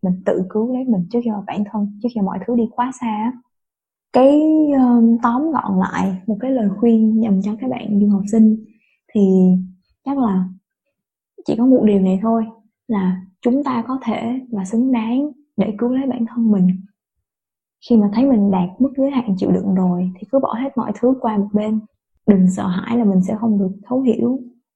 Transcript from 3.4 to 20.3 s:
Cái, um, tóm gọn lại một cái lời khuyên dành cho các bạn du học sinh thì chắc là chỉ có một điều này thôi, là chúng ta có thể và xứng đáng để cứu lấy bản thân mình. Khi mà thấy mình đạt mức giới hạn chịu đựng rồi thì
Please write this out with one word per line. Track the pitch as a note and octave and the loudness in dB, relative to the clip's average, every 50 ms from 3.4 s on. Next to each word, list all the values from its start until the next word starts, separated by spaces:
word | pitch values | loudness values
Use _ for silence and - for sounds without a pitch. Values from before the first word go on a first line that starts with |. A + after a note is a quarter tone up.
| _ _ _ _ _ _ _ _ _ _ _ _ _ _ - | _ _ _ _ _ _ _ _ _ _ _ _ _ _ 2
Cái, | B3 C4 C#4 C#4+ D4+ D#4 D#4 D#4 D#4 D4+ D4 C#4 | 4 6 6 6 4 4 4 2 2 2 2 2
um, | C4+ B3+ B3 A#3+ A#3 A3+ A#3 A#3 A3+ A#3+ | 2 4 4 4 4 4 4 4 2 2
tóm | A#3 A#3+ C4 D#4 E4 | 0 0 0 -2 -2
gọn | C#4+ - - - F#3+ F#3 | -2 -2 -2 0 0 0
lại | F#3+ - - - F#3 G3 F#3 F#3 - | 0 -2 -2 -4 -4 -4 -4 -6 -6
một | A3+ G#3 G#3 | -6 -6 -4
cái | B3 C4 | -2 -2
lời | C4+ B3 G#3 G3 G3 - | -2 0 0 -2 -2 0
khuyên | A#3+ A#3 A3+ A3 A3 A3 A3 A3 A3+ | 2 2 4 4 4 2 2 2 2
dành | G#3+ F#3+ F#3+ F#3+ | 2 0 0 0
cho | G#3 A3 A3 | -2 -6 -6
các | C4 B3+ | -6 -6
bạn | B3+ - - G#3 G#3 G3+ | -6 -6 -4 -2 0 2
du | G#3 G#3 | 2 2
học | G3+ F#3 G3+ G3+ | 2 0 0 0
sinh | A3 A3+ A3 A3 A3 A3 - - _ _ _ _ _ _ _ _ - | 4 4 6 4 4 2 -4 -12 _ _ _ _ _ _ _ _ 0
thì | G#3+ G3 F#3+ F#3+ F#3 F#3 F#3 F#3 F#3 F#3 - - _ _ _ _ _ - | 2 2 4 4 4 6 4 4 2 0 -4 -12 _ _ _ _ _ -8
chắc | C4 C#4 | -6 -2
là | C#4 A#3+ G#3+ F#3+ F#3 F#3 F#3 F#3 - _ _ _ _ _ _ _ _ _ _ _ _ _ _ _ - - | -2 0 0 0 -2 -2 -4 -8 -14 _ _ _ _ _ _ _ _ _ _ _ _ _ _ _ -12 -6
chỉ | - - | -4 -2
có | A3 B3 | 0 2
một | C4 C4 B3 G#3+ | 4 4 4 4
điều | G#3+ G3+ G3 | 4 2 2
này | F#3+ F#3 F#3+ F#3+ | 2 2 0 0
thôi, | A3 A3+ A3+ A3+ A3+ A3 - _ _ _ _ _ _ | 0 0 0 0 -2 -4 -10 _ _ _ _ _ _
là | - A3 G3 F#3 F#3 F#3 F#3 - - _ _ | -6 -4 -2 -2 -2 -2 -4 -8 -16 _ _
chúng | - A#3+ B3+ C#4+ D4 | -2 -2 0 0 -2
ta | C4+ B3 A#3 A3+ | -2 -4 -4 -4
có | B3 C4 C4 - | -4 -6 -6 -4
thể | A#3 A3 - A3+ A#3 B3+ C4 C4 - | -4 -4 -4 -4 -6 -6 -6 -8 -8
và | A3+ G3 F#3 | -8 -8 -6
xứng | F#3 A#3 A3+ C4 C4+ | -4 -2 0 0 0
đáng | B3 A3+ A3 A3+ B3 C4+ D4 D4+ - _ _ _ - | 0 0 -2 -2 -2 -2 -2 -4 -6 _ _ _ -4
để | G#3 F#3 - G#3 | -4 -4 -2 -2
cứu | - A#3+ B3 | -4 -2 -2
lấy | B3+ C4 C#4 | -2 -2 -2
bản | C4 A#3+ A#3 A#3 | -2 -4 -4 -4
thân | A#3 - A#3+ A3+ G#3+ | -4 -2 0 2 2
mình. | G#3 F#3+ F3+ F#3 F#3 F#3+ - - _ _ _ _ _ _ _ _ _ _ _ _ _ _ _ _ _ _ - - | 4 4 4 2 2 -2 -6 -16 _ _ _ _ _ _ _ _ _ _ _ _ _ _ _ _ _ _ -2 2
Khi | A#3+ | 2
mà | G#3+ G#3 G3+ G3+ | 4 4 2 2
thấy | A#3 C4+ | 0 2
mình | C#4 B3+ G#3 G3+ G3+ | 2 2 2 2 2
đạt | F#3+ F#3 F3 F#3 - - | 2 0 -2 -2 0 0
mức | B3+ - - | -2 0 0
giới | C4+ C4+ C#4 | -2 -2 -2
hạn | C#4 B3 - G#3 F#3 | -2 -2 -2 -2 -4
chịu | F#3 - - | -2 0 0
đựng | F3+ F#3 G#3 G3 F#3 | 0 0 0 0 0
rồi | F#3 F#3 F3+ F3+ F3+ F#3 F#3 F#3 - | 2 2 0 0 -2 -2 -4 -6 -10
thì | G#3+ - | -8 -2